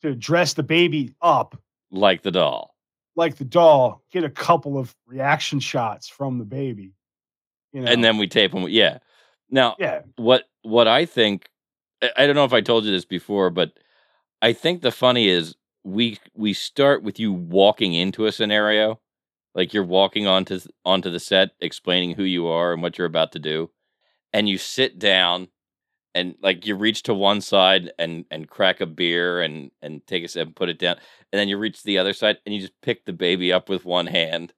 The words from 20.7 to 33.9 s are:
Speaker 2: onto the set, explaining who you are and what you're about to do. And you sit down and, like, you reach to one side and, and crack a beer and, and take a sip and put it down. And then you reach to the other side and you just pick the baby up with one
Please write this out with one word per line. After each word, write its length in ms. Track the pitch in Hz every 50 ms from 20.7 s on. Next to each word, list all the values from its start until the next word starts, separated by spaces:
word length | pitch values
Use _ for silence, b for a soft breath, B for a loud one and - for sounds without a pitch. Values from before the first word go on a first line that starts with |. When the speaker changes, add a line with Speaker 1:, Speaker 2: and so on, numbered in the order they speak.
| - _ _
Speaker 2:
onto 280 | 90 95 95 87 98
the 80 | 85 85
set, 320 | - - 101 95 95 95 _ _
explaining 560 | 87 87 - - _ - 90 92 90 87 85
who 80 | 80 98
you 240 | 95 92 87 85 85
are 260 | 82 82 87 87 85
and 80 | 82
what 160 | 85 87 85 -
you're 80 | 87
about 280 | 85 80 82 80 80 -
to 60 | 82
do. 300 | 76 78 78 78 82 82 _ _ _ _ _ _ _ _ _ _ _ _ -
And 160 | 107 104 104
you 80 | 98 95
sit 400 | - - - - 131 131 _ 90
down 520 | 98 101 95 92 90 87 87 90 92 - _ _ _ _ _ _ _ _ _ _ _ _ _
and, 200 | 87 90 87 80 _
like, 240 | - 98 95 85 87
you 100 | 107 104
reach 280 | 95 104 110 113 - -
to 100 | - 113
one 260 | 98 98 98 104 104
side 500 | 95 - - 98 92 92 95 95 85 82 - -
and, 260 | 85 82 82 82 85 _
and 180 | 78 78 80 -
crack 320 | - - 104 95 - -
a 40 | - 87
beer 540 | 80 76 90 85 85 85 87 90 87 87
and, 280 | 87 78 76 78 71 69 _ _
and 240 | - 73 78 73 _ _
take 160 | 98 90 82
a 40 | 82
sip 200 | - 87 82 80
and 80 | 80
put 140 | - 95 87
it 100 | 82 80
down. 160 | - 87 87 - b b b b b b
And 80 | - 101
then 100 | 104 101
you 80 | 98 101
reach 220 | 107 110 - -
to 60 | -
the 120 | 107 101 95
other 140 | 92 98 98
side 260 | - - 107 107 - _
and 100 | 107 104
you 60 | 104
just 180 | 95 90 _ _
pick 240 | _ - 127 - _
the 80 | - 92
baby 400 | 82 90 87 90 92 90 90 90
up 160 | 92 - _
with 160 | 98 90 -
one 220 | 90